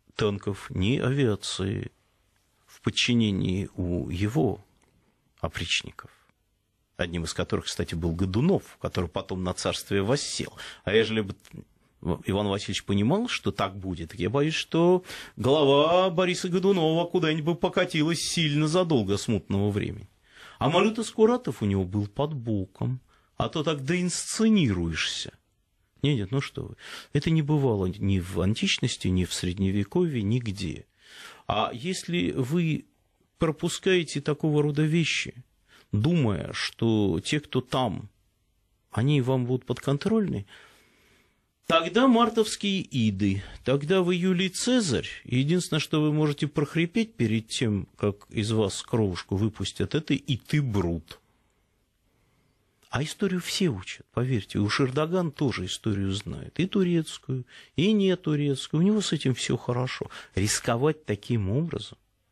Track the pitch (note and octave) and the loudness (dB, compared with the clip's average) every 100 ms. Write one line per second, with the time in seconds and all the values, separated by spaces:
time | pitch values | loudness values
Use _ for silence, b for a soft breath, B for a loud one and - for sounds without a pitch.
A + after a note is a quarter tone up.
0 | _ - G#2+ G2+ G2+ G2 - F#2+ G2 C#3 | _ -2 -2 -2 -4 -8 -6 -2 0 2
1 | B2 C#3+ B2 G2+ - - G2 G2 - _ | 0 2 0 0 -4 -4 -4 -4 -6 _
2 | _ _ _ _ _ _ _ - A#2+ - | _ _ _ _ _ _ _ -6 -4 0
3 | - A#2+ G#2+ F#2+ G2+ F#2 - - F2+ F2 | 2 4 4 2 0 0 -4 -4 -2 -2
4 | B1+ F2 G#2 D3 B2 G2 - _ _ _ | -2 -2 0 2 0 -2 -10 _ _ _
5 | _ _ _ _ E2 - F2 - - - | _ _ _ _ -6 -6 -4 -4 -6 -16
6 | - _ _ _ _ _ _ _ _ - | -20 _ _ _ _ _ _ _ _ -6
7 | F2+ E2+ D#2+ - F2 F#2+ - - - E2+ | -4 -4 -4 -4 -4 -4 -6 -6 -6 -2
8 | E2+ E2 F#2+ G2+ E3 F3+ - - - - | -2 -2 -2 0 2 0 -2 -10 -6 -4
9 | F2 G2 - F#2 F2+ - F#2 - - G2+ | -4 -6 -6 -4 -4 -4 -4 -4 -2 -2
10 | G2 C#3+ - - - - B B - A2 | 0 -2 -2 -8 -8 -12 B B 2 2
11 | G#2+ A2 F#2+ - - - - _ _ - | 2 0 -4 -8 -16 -20 -20 _ _ -10
12 | F2 - - G2 G#2 G2+ - F#2+ - G2+ | -4 -4 -2 0 0 -2 -4 -6 0 2
13 | A2 G3 A#3+ - G2+ - G2 G2 F#2+ F2 | 2 2 -2 -4 -4 -2 -4 -6 -8 -8
14 | E2 - F#2 C#3 D3+ D#3 - E3 F3 F#3 | -8 -4 -2 0 0 -2 -2 2 4 4
15 | B B B B B2 D3+ C#3 C#3+ D#3 F3+ | B B B B 2 4 6 6 6 4
16 | F#3+ E3+ F3+ F3 F#3 F3+ F#3+ F#3+ D#3 D#3+ | 4 2 0 0 -2 0 2 4 2 2
17 | E3+ F#3 D#3+ D#3+ D3+ E3 F3+ F#3+ F3+ D#3+ | 0 0 2 0 0 0 0 0 0 2
18 | D#3 E3 - F3 D#3 D3 D#3 F3+ F3 C3+ | 0 0 -2 0 2 2 2 2 2 2
19 | F#2+ G2+ - G#2 - G2 G#2 G2+ G2 F#2+ | 2 0 0 -2 0 0 2 0 -2 -6
20 | G#2 _ B B B B B2+ F3 G#3+ A3 | -14 _ B B B B 2 4 2 0
21 | G#3+ - A3 B3 E3 A#2 G#2 G2 F2+ G#2 | -4 4 4 4 -2 -4 0 0 0 -2
22 | G2+ - D3+ C#3+ A2+ G#2 F#2+ - A#2+ B2+ | -4 -2 -4 -4 -4 -4 -4 -6 -4 -6
23 | _ _ _ - A2+ E3 D3+ D3 C3+ F3+ | _ _ _ -6 -4 -2 -2 -2 -2 0
24 | F3+ - - - A3 G#3+ C3 F2 E2+ D#2 | 0 -4 -6 0 4 4 4 2 0 -2
25 | - - - - _ _ _ _ _ _ | -4 -6 -10 -14 _ _ _ _ _ _
26 | C#3 C3 F#2+ C3+ - - A2+ - B B | -2 0 -2 -4 -4 -8 -12 -14 B B
27 | B D3 E3 D#3+ C#3+ D3+ C3+ G#2 F#2 G#2 | B -2 2 2 4 2 2 2 0 0
28 | G2+ F#2+ F2+ F#2 F#2 A2+ G3 - C3 - | 0 0 0 0 0 2 0 0 -2 -2
29 | G2 F#2 F2 - F#2 F#2+ F#2+ G2+ G2 F3+ | 0 0 0 -2 -4 0 0 0 0 0
30 | F3 B2+ G2+ B2 A2+ F#2+ E2+ - - B | 0 0 0 0 -2 -6 -6 -8 -14 B
31 | B B B B B G#2 G#2 A2+ E3 F#3 | B B B B B -2 -2 -4 -6 -6
32 | - F3 F3 - B2 F3 D#3+ D3 - _ | -4 -2 0 -2 0 0 0 -2 -6 _
33 | _ _ _ - D#3+ D3 E3+ - G3 F#3 | _ _ _ -4 -2 -2 -4 -2 2 2
34 | D3+ C#3+ D3 D3 D#3+ D3 D3 D3 D#3 E3+ | 0 -4 -4 -2 2 2 2 2 2 2
35 | D3+ - - - - _ b b b G#2 | 2 -2 -4 -10 -20 _ b b b 0
36 | C3 F3 A#2 G2 - - - - A2+ A2 | 2 4 2 0 -4 -6 -6 -2 2 4
37 | G2 E2 - D3+ - C3 - C3+ A#2+ - | 4 2 0 -4 -2 -6 -2 -2 -2 -4
38 | G2+ _ _ _ _ _ _ _ _ - | -10 _ _ _ _ _ _ _ _ 0
39 | C3+ D3 B2 C3 B2 B2+ - C3+ - C#3+ | 2 2 2 0 0 -2 -2 -4 -2 0
40 | G3 A3 F3+ G2 G2+ b b b b b | 2 2 2 -2 -8 b b b b b
41 | b b b b _ _ - E3 E3+ G#3 | b b b b _ _ 0 0 2 4
42 | C4 A3+ A3+ A3+ G#3+ - G3+ F#3+ - C3 | 6 6 4 2 0 0 -2 -2 -2 0
43 | A2 F#2+ G2+ G2 B B - C#3 D3 F#3+ | 0 2 0 0 B B -2 0 2 2
44 | F3 F3+ F#3 F3+ F#3+ - A#3+ B3+ F#3 G2+ | 2 2 2 0 0 -2 0 2 2 0
45 | - - - B2 C#3+ F3+ - D#3 - D#3 | -2 -10 -4 0 2 0 0 -2 0 0
46 | D3+ D3+ D3+ C#3 D3 - D3 E3 E3+ A3+ | 2 2 0 0 -2 -2 -2 0 0 0
47 | A3 - A2+ A2+ - - A#2 G2+ - - | -2 0 0 0 -2 -2 0 0 -4 -2
48 | G#2 G2 - A2+ G#2 A2 G2 - - A#2 | -2 -2 -6 -4 0 2 0 -2 -4 0
49 | G2+ E2+ - G2 G#2+ - F#2+ - G2+ D3+ | 0 -2 -2 0 0 -2 -8 -4 -2 -2
50 | - C#3+ - A#2+ - D3+ C3+ G2+ F2 E2+ | -2 -4 -2 -6 -2 0 0 0 0 -2
51 | - - _ _ _ _ _ _ _ _ | -6 -20 _ _ _ _ _ _ _ _
52 | _ _ _ _ _ _ _ _ - A#2+ | _ _ _ _ _ _ _ _ -8 -6
53 | D#3 - G3 F3+ - - F3+ F#2+ - - | -4 -2 -2 -2 -4 0 0 0 -8 -16
54 | - - B2+ A#2 - G2+ G#2 - C3 C3 | -6 -2 0 0 0 0 2 2 0 0
55 | D#3+ F#3 E3+ - C#3 F#2+ F2+ - A2+ G2+ | 0 0 -2 0 -2 -2 -6 -4 -2 0
56 | G2 G2 E2+ - - - F#3 G3+ F3+ E3+ | 0 -2 -6 -10 -8 -4 0 2 2 2
57 | D#3 - - C3 - B B - F#3+ G#3+ | 0 -8 -6 -6 -8 B B 0 4 4
58 | F#3+ F3+ D#3+ D3 D3 C3+ - D3+ F#3+ G#3+ | 4 2 0 0 0 -2 -2 2 4 4
59 | - D#3+ C3+ A#2+ - B2 - A#2+ B2+ - | 2 0 0 0 0 -2 -2 -2 -2 -6
60 | - B B - G#2 - - A#2 D3+ D3+ | -10 B B -2 0 0 0 2 2 0
61 | - G#2 - A#2 F#2+ B2 E3 - - - | -4 -6 -2 0 0 0 -2 -6 -10 -16
62 | _ _ _ | _ _ _